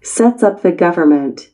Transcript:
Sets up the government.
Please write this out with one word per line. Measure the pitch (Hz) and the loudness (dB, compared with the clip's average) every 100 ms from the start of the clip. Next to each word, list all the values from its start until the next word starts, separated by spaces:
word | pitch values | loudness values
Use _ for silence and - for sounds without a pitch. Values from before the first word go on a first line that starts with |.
Sets | - - 240 240 214 | -10 0 0 2 -2
up | 196 | 0
the | 185 | -2
government. | 170 175 170 151 147 135 - - | 0 -2 2 2 2 -2 -10 -20